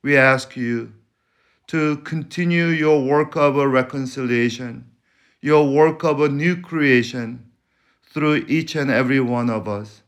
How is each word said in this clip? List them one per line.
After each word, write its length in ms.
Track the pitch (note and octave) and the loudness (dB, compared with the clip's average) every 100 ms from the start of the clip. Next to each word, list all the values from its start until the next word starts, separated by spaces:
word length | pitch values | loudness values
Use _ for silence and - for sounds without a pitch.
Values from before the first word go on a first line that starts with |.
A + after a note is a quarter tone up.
We 160 | C#3+ C#3+ | 2 4
ask 400 | C3 C3 - - | 4 2 -2 -8
you 380 | A#2+ A#2 A2+ G#2+ _ _ _ _ _ _ _ | -4 -4 -8 -18 _ _ _ _ _ _ _
to 300 | D#3+ D3+ D3 | -2 -2 -2
continue 680 | D3 D#3+ D3 - F3 E3+ E3+ | -6 -8 -8 -4 0 0 0
your 380 | D#3+ D3+ D3+ | 0 2 2
work 320 | C3 D3 D3+ D#3+ | 4 2 0 2
of 220 | C#3+ C#3 | 2 2
a 100 | C#3 | 2
reconciliation, 1160 | C3 B2+ C#3+ C3 C3+ B2+ A#2+ A#2+ A2+ B2 A#2+ A#2+ _ _ _ _ _ | 2 0 -4 -8 -6 -2 0 0 -2 -12 -14 -18 _ _ _ _ _
your 260 | C#3+ D3+ C#3+ | 2 4 4
work 340 | C#3 D#3 D#3+ | 4 2 2
of 180 | E3 C#3+ | -2 0
a 80 | D3+ | 0
new 280 | C#3+ D#3+ F3+ | 0 -2 -2
creation 880 | F3+ D#3+ C#3+ B2 A2+ B2+ A#2 B2 G#2+ _ _ _ _ _ | -6 -2 2 2 2 -6 -10 -12 -18 _ _ _ _ _
through 420 | _ - D3+ D3+ - | _ -4 0 0 0
each 260 | D#3 D#3+ | -4 -2
and 160 | D#3 C#3 | -4 -2
every 300 | B2 B2+ C3+ | 0 2 0
one 300 | B2+ A#2+ A#2+ | 0 -2 -2
of 180 | A2 G2+ | -4 -6
us 340 | G2+ G#2+ - | -8 -10 -18